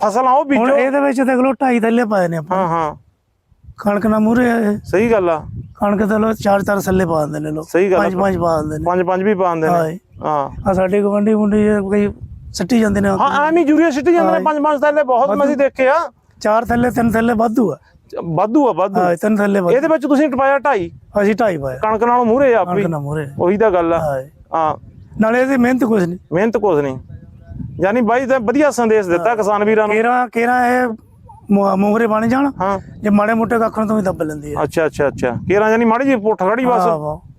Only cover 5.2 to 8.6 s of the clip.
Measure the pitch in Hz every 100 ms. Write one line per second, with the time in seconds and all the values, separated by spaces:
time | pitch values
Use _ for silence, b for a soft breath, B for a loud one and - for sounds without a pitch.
5.2 | 175 156 - - - - 208 202 208 214
6.2 | 220 220 208 196 196 202 196 185 170 160
7.2 | 151 151 151 156 160 170 196 180 202 185
8.2 | 196 180 170 160